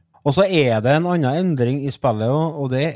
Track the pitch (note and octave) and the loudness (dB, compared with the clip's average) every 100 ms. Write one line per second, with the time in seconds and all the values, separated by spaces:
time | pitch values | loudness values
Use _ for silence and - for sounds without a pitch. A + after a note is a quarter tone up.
0 | _ _ D3 D3 G3 E3+ C3 A2 A#2+ D3+ | _ _ -2 2 2 2 2 2 2 2
1 | F3 F3 C3 D#3 F#3 C#3 A#2+ C#3 C#3 - | 2 0 0 0 -2 0 -2 -2 -6 -4
2 | C3 G#2+ A2 D3 D#3+ D3+ C3+ B2+ D#3 | -2 0 0 0 -2 -4 -4 -2 -2